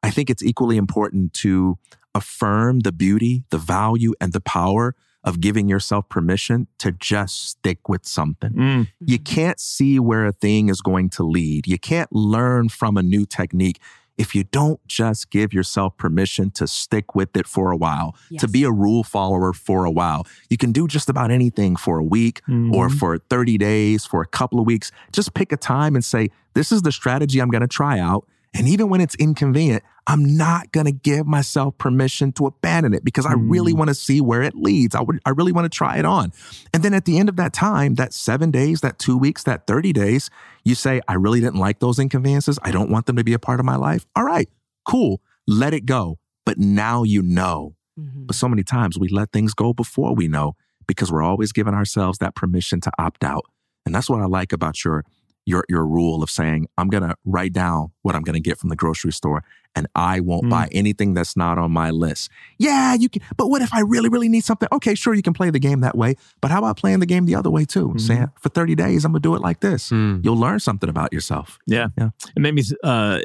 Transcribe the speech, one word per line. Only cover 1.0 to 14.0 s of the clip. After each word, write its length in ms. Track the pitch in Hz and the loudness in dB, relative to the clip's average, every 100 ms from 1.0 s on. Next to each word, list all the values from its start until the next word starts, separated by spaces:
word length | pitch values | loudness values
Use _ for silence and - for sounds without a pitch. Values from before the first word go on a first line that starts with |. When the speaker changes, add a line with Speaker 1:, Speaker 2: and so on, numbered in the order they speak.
| 104 98 90 | -2 -2 -4
Speaker 1:
to 440 | - 104 95 92 87 _ - _ | -2 0 2 0 -2 _ -20 _
affirm 680 | 104 - - 110 104 117 127 | -8 -6 -4 0 2 2 2
the 100 | 110 | 0
beauty, 520 | 82 95 104 117 123 127 | 0 2 2 2 -2 -4
the 80 | 78 | -6
value, 560 | 82 90 110 117 113 - | -2 -2 0 2 0 0
and 120 | 92 | -4
the 80 | 87 | -4
power 560 | - 92 90 104 120 127 _ _ | -4 -2 2 2 0 -4 _ _
of 180 | - 87 | -6 -2
giving 280 | 98 107 101 | 0 2 2
yourself 400 | 98 - 104 101 | 0 0 -4 -2
permission 580 | - 85 95 - 120 - _ | -2 0 0 0 -2 -2 _
to 120 | 101 | -4
just 600 | 87 - 104 92 - - | -4 -2 -2 -2 -6 -10
stick 380 | - 95 87 - | -6 -4 -4 -4
with 160 | 92 - | -4 -4
something. 460 | - 78 - 110 | -4 -2 -2 -4
Speaker 2:
Mm. 340 | 113 131 131 113 _ | 0 0 2 -2 _
Speaker 1:
You 140 | 170 - | -2 -2
can't 400 | 147 - 165 - | 0 -2 0 -2
see 400 | - - 139 135 | -8 0 2 4
where 260 | 117 110 107 | 4 2 0
a 60 | |
thing 360 | 101 104 107 107 | 0 0 2 2
is 120 | 92 | 0
going 300 | - 92 92 | 0 0 0
to 120 | - | -2
lead. 460 | 82 85 80 76 71 | 0 0 0 -2 -2
You 100 | 92 | -4
can't 340 | - 165 - | -2 -4 -2
learn 560 | 110 104 113 123 123 117 | -2 0 2 2 0 0
from 260 | - 113 101 | -2 -2 0
a 60 | |
new 220 | 90 104 101 | 2 0 0
technique 520 | - 90 90 92 87 - - | -4 -4 0 -2 -2 -12 -20